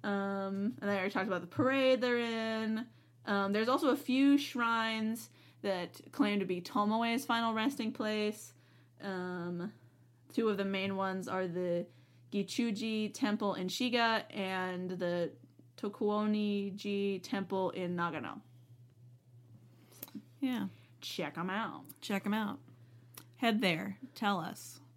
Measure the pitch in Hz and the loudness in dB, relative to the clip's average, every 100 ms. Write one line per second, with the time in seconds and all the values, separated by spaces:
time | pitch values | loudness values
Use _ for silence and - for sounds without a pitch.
0 | 208 202 196 196 196 196 202 - 202 202 | -2 -2 0 -2 -2 0 -2 -2 0 0
1 | 185 202 190 180 175 - 254 269 262 254 | 2 0 0 -2 -4 0 2 4 4 4
2 | 247 240 233 226 220 220 220 220 240 - | 4 2 0 -2 -2 0 0 -2 -4 -16
3 | - - - 202 196 202 226 262 302 277 | -20 -14 0 2 2 2 2 4 4 2
4 | - 254 277 285 285 247 233 226 226 220 | 2 6 8 8 4 0 2 2 2 0
5 | 220 226 - - - - 202 190 175 - | 0 -2 -8 -20 -20 -6 -2 0 -2 -10
6 | - - 302 302 185 180 175 240 208 220 | -16 2 2 4 0 -2 -2 0 2 2
7 | 233 233 233 233 226 220 220 277 226 - | 2 0 0 0 2 2 0 0 -4 -2
8 | 214 214 214 214 - - - - - - | -2 0 0 -2 -12 -20 -20 -20 -20 -12
9 | 202 185 180 180 175 175 180 - - - | -6 -4 -4 -4 -4 -4 -6 -10 -20 -20
10 | - - - - 226 196 196 196 196 196 | -20 -20 -6 0 0 2 0 0 -2 0
11 | 190 190 180 185 185 170 180 175 - - | -2 -2 -4 -2 -2 -2 0 0 -2 -12
12 | - - - 208 196 - 233 202 226 214 | -20 -20 -6 -4 -2 0 0 0 -2 0
13 | 214 - 240 208 202 185 185 - 247 240 | -2 0 0 2 0 0 -4 -2 0 2
14 | 233 226 - - 190 190 185 180 180 180 | 4 2 -2 -6 -4 -2 -2 -2 -4 -2
15 | 175 175 175 - - - - - 208 202 | 0 0 -2 -4 -20 -20 -20 -8 -8 -2
16 | 208 208 214 208 208 202 202 196 208 202 | 0 2 2 2 2 0 -2 -6 -4 0
17 | 202 190 - 202 185 190 185 - 180 175 | 0 -2 -4 -4 -2 0 0 -2 -4 -2
18 | 170 160 92 - - - - - - - | -2 -2 -6 -10 -16 -20 -20 -20 -20 -20
19 | - - _ - - - - - - - | -20 -20 _ -20 -20 -20 -20 -20 -20 -20
20 | - - - - 269 240 196 - - - | -16 -16 -18 -4 -2 0 -4 -8 -20 -14
21 | - - 151 - 180 196 214 151 - - | -10 -4 -4 -4 -4 -2 -4 -8 -16 -14
22 | - 196 202 214 208 - - - - - | -4 -2 0 0 -2 -6 -12 -20 -20 -20
23 | - - - - 233 220 196 160 196 196 | -20 -20 -20 0 2 4 4 2 -2 -8
24 | - - 208 196 160 - - - - | -14 -2 0 0 -2 -10 -14 -18 -20